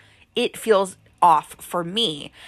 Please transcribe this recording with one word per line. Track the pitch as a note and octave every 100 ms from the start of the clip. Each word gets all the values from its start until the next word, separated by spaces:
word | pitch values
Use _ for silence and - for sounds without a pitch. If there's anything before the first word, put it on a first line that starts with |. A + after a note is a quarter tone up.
| _ _ _ -
it | A#3+ -
feels | A3+ G3 F#3+ - _ _
off | F3 D#3 - -
for | - F3+
me. | E3+ G#3 A3+ D3 - -